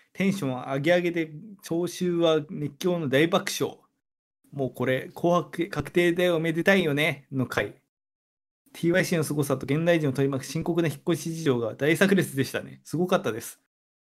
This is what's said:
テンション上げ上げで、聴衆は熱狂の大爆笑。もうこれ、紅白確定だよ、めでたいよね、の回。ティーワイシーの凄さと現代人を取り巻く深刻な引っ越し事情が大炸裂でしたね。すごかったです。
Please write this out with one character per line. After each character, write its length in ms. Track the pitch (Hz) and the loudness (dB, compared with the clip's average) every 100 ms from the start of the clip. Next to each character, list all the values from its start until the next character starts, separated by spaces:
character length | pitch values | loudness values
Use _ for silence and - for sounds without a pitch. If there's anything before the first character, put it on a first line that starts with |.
| _ | _
テ 140 | - 190 | -2 -2
ン 60 | |
シ 120 | 196 | 0
ョ 20 | 135 | -4
ン 260 | 127 131 | -6 -6
上 60 | 139 | -2
げ 120 | 143 | 2
上 100 | 180 | 4
げ 80 | 175 | 2
で、 200 | 170 160 151 214 196 | -2 -4 -8 -18 -16
聴 260 | - 165 175 | -6 -2 -2
衆 280 | - 180 170 | -2 -2 2
は 240 | 165 156 147 | 4 4 0
熱 280 | 156 143 - | -6 -8 -4
狂 220 | 185 175 | -2 0
の 80 | 147 | 2
大 180 | 131 170 | 4 4
爆 240 | 190 196 - | 2 -2 -4
笑。 180 | 131 - _ _ _ _ _ _ _ | -4 -6 _ _ _ _ _ _ _
も 160 | 139 131 | -6 -6
う 20 | |
こ 140 | - 123 | -2 -2
れ、 240 | 131 - | -2 -4
紅 300 | - 175 175 | -2 2 2
白 260 | 156 - 160 | 0 -4 -6
確 220 | 147 143 | -4 -2
定 220 | 175 175 | 2 2
だ 100 | 175 | 2
よ、 160 | 180 165 | 2 2
め 140 | 165 | 0
で 100 | 160 | 0
た 140 | 165 196 | 2 4
い 80 | |
よ 100 | 165 | 4
ね、 320 | 143 160 - - | 0 0 -2 -6
の 140 | 135 123 | -4 -4
回。 280 | - 104 - _ _ _ _ _ _ _ _ _ | -2 -4 -8 _ _ _ _ _ _ _ _ _
テ 80 | - | -4
ィ 80 | 170 | 0
ー 20 | |
ワ 80 | 180 | 2
イ 40 | |
シ 100 | 170 | 2
ー 40 | 170 | 0
の 60 | |
凄 180 | 147 147 | 0 -2
さ 140 | 147 135 | 0 -2
と 100 | 123 | -2
現 180 | 147 | 0
代 140 | 170 170 | 2 2
人 80 | 147 | 2
を 40 | |
取 140 | 135 139 | 0 0
り 40 | |
巻 100 | 135 | -2
く 40 | |
深 180 | - 160 | -6 -6
刻 200 | 165 175 | -2 0
な 60 | 165 | 0
引 80 | 143 | -2
っ 20 | - | -2
越 140 | 160 | -2
し 120 | 170 | -2
事 80 | 165 | -2
情 160 | 156 123 | 0 2
が 140 | 110 | 0
大 220 | 127 143 160 | -2 2 4
炸 100 | 196 | 4
裂 300 | 196 143 135 | 4 2 0
で 80 | |
し 80 | 135 | -2
た 80 | 110 | -4
ね。 200 | - 135 | -8 -16
す 120 | - 151 | -8 -2
ご 100 | 180 | 0
か 80 | 185 | 0
っ 60 | |
た 100 | 123 | 0
で 80 | 110 | -6
す。 200 | - - _ _ _ _ _ _ | -8 -16 _ _ _ _ _ _